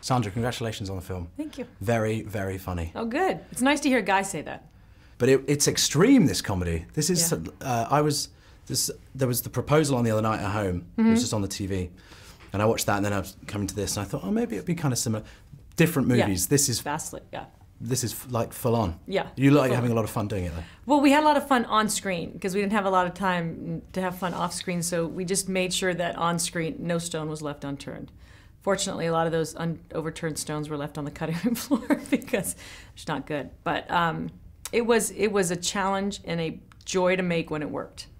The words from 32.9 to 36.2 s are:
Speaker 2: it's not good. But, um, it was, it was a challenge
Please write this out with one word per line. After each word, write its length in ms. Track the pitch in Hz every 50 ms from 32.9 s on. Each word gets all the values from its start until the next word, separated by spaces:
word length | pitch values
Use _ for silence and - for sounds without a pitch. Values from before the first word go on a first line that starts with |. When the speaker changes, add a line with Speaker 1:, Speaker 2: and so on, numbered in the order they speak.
| -
Speaker 2:
it's 120 | - -
not 200 | - 160 139 139
good. 240 | - 156 147 127 - - - -
But, 280 | 175 151 - - -
um, 400 | - 175 170 165 160 160 165 165 - - - - - - - - -
it 140 | 214 240
was, 240 | 220 240 233 208 -
it 220 | - - 190 214 196
was 180 | 202 190 170
a 60 | 180
challenge 640 | 175 175 - - 214 190 190 196 196 196 202 196 -